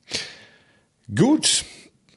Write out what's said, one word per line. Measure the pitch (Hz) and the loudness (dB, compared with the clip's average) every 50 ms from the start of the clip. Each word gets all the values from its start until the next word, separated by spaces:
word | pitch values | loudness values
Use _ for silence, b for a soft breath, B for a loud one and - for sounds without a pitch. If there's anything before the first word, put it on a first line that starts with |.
| B B B B B B B B B B B B B B B B B B B _ _ - 104 | B B B B B B B B B B B B B B B B B B B _ _ -6 2
Gut, | 110 180 262 311 302 - - - - - B B B B B _ _ _ _ _ | 2 4 4 4 2 2 0 0 -2 -4 B B B B B _ _ _ _ _